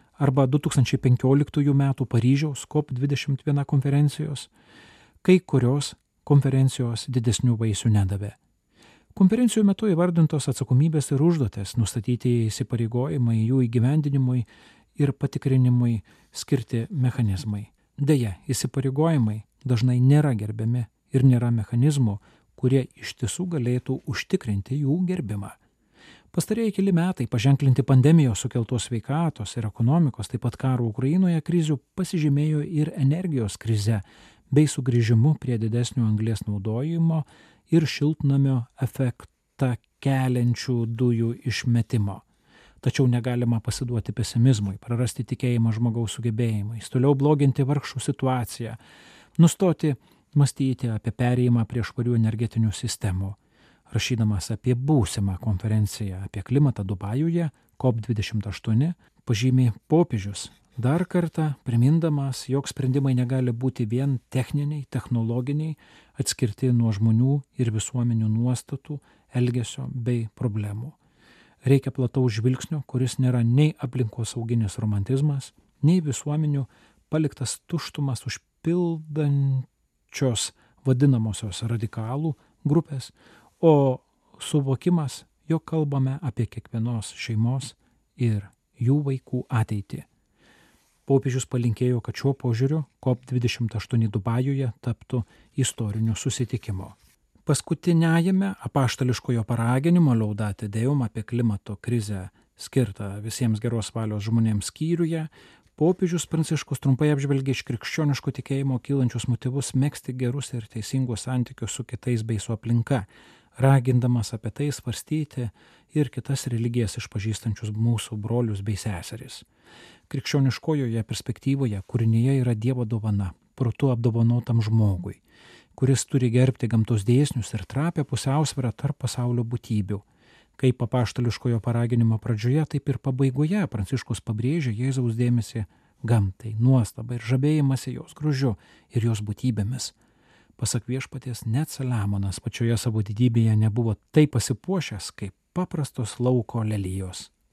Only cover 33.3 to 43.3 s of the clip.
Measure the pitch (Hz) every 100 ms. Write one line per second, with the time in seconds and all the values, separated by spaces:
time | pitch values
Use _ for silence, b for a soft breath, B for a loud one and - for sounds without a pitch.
33.3 | 139 107 - 110 110 101 110 - B B
34.3 | B - 135 151 - 127 120 113 117 139
35.3 | 151 123 117 110 117 120 - 110 107 110
36.3 | 110 - 104 104 113 151 165 165 160 -
37.3 | b b b b 165 156 - 143 156 139
38.3 | 139 139 127 120 - 127 - 127 - -
39.3 | _ _ - 131 117 _ - 143 135 131
40.3 | 123 120 120 - 120 113 113 123 113 117
41.3 | 120 123 - 127 117 113 120 101 95 -
42.3 | b b b b b 135 - 131 120 120